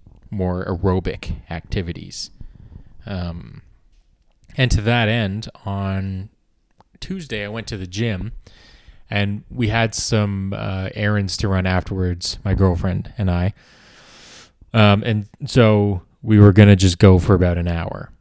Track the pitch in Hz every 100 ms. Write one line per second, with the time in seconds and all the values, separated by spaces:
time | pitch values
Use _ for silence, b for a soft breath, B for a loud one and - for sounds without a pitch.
0 | - - - 104 92 90 - 90 95 92
1 | 87 - - - - 82 - 104 85 80
2 | - - - - b b b b b b
3 | 107 95 90 85 57 - - _ _ _
4 | _ _ _ _ _ - 123 - 104 120
5 | 107 117 101 101 - - 101 98 98 95
6 | 95 95 101 _ _ _ _ _ _ -
7 | - 190 147 107 101 113 110 107 92 95
8 | 117 92 104 - b b b b b b
9 | b 104 101 101 - 127 110 117 113 -
10 | - 110 104 98 95 101 107 95 95 -
11 | 104 104 95 - 104 95 92 92 - 92
12 | 90 90 - - 101 95 95 85 98 95
13 | - - 95 87 90 - B B B B
14 | B B B B B B _ 117 104 101
15 | 117 107 101 - 135 131 110 107 101 95
16 | - _ 117 104 101 98 104 98 95 85
17 | 101 92 87 92 90 85 85 85 85 -
18 | - -